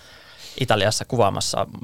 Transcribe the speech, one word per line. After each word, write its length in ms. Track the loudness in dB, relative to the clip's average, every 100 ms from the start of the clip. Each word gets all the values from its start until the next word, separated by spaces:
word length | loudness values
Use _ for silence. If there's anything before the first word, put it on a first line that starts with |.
| -20 -20 -20 -20 -12 -4
Italiassa 460 | 2 2 2 0 -2
kuvaamassa 640 | 2 2 2 -2 -2 -4 -8